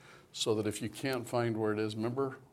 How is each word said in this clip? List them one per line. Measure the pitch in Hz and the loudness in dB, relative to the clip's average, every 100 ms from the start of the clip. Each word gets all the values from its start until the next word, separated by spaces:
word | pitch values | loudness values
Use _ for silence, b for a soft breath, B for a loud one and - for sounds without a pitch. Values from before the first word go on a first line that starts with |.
| B B B | B B B
so | - 123 110 | -4 2 2
that | 107 | 2
if | 107 | -2
you | 123 | -6
can't | - 139 127 110 | -4 -2 -2 0
find | 123 117 110 | 2 2 2
where | 107 | 2
it | 107 | 2
is, | 110 110 | 0 0
remember | 113 123 135 131 - | -2 0 -2 -4 -18